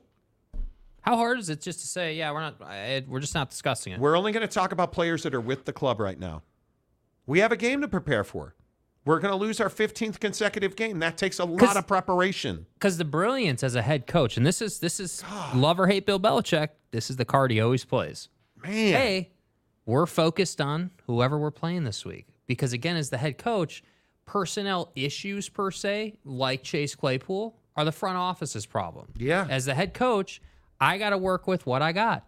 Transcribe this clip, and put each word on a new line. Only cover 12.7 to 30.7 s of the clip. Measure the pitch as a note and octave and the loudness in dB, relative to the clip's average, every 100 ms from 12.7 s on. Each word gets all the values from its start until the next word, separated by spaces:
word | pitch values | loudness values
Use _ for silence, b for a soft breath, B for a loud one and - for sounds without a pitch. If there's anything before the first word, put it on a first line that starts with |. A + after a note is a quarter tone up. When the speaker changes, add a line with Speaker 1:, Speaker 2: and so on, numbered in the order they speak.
| - | -2
Speaker 1:
'cause | G3+ E3+ | 0 0
the | |
brilliance | D#3 D3+ G#3+ C4+ F#3 B2 | 0 0 0 0 0 0
as | C3 | 0
a | A#2+ | 0
head | A2 D3 - | 0 0 2
coach, | F3 A#2+ - | 2 2 4
and | C#3+ | 2
this | - | 2
is, | G#3+ - | -4 -4
this | E3 - | -4 -4
is | F3+ - - | -6 -10 -10
Speaker 2:
God. | G3+ C#3+ B2+ | -10 -2 2
Speaker 1:
love | D3 F3 | 4 6
or | F#3 | 4
hate | G3 G3+ | 4 2
Bill | G3 | 2
Belichick, | G#3 A#3 - D#3+ D3+ - _ | 4 2 2 0 0 -6 _
this | A2+ - | -6 -4
is | B2+ | -2
the | |
card | A#2 C3+ C3 | 2 4 6
he | A2 | 4
always | A#2 C3 | 4 2
plays. | - B2 D2+ - - _ _ _ | 0 -2 -2 -8 -16 _ _ _
Speaker 2:
Man. | E3+ G#3+ G#3+ | -4 2 4
Speaker 1:
"Hey, | A#3+ A#3+ F#3+ F3 _ _ _ _ _ | 4 4 0 -4 _ _ _ _ _
we're | - B2+ E3+ | 0 2 2
focused | - D#3+ E3+ F3+ - | 4 2 2 0 -2
on | C#3+ D#3 F3+ - - | -2 -2 -4 -8 -2
whoever | A#2+ B2+ D3 | 2 2 2
we're | D3+ | -2
playing | - E3 F3+ | -4 -4 -2
this | C3 - | -4 -6
week." | F#2 - - _ - | -10 -14 -18 _ -6
Because | B2 C3+ | -2 -2
again, | A#2+ E3 E3+ | 0 -2 -2
as | C3+ | -2
the | A#2 | -4
head | D3 - | -4 -4
coach, | A#3+ G#3+ D#3 - - _ _ _ | -2 -2 -2 -6 -20 _ _ _
personnel | - G3+ F3 G#3 G3 F#3 - C3+ | -6 -2 -2 -4 -2 -2 -4 -4
issues | C#3 - G3+ G3+ - | -4 -4 -6 -6 -6
per | - F#3+ | -4 -4
se, | - G3+ G#3 A3 - | -2 -2 -2 -4 -10
like | C#3 B2+ C3 C3+ | -10 -2 0 -2
Chase | - D#3 C#3+ - | -2 -2 -2 -2
Claypool, | C#3 C3 - F#3+ A3+ - _ - | 0 0 -2 -6 -6 -10 _ -2
are | |
the | D#3 | 0
front | - G3 F#3 | 0 -2 0
office's | F3+ F3 D#3 A2 - | -2 -2 -6 -8 -4
problem. | A2 F2 - - - | -4 -4 -8 -14 -4
Speaker 2:
Yeah. | B2+ F3+ D#3 | 0 0 0
Speaker 1:
As | C3 C3 | -2 0
the | |
head | C3+ F#3 | 0 -2
coach, | - B3+ G#3 F#3+ - - _ _ | 0 2 2 -2 -10 -20 _ _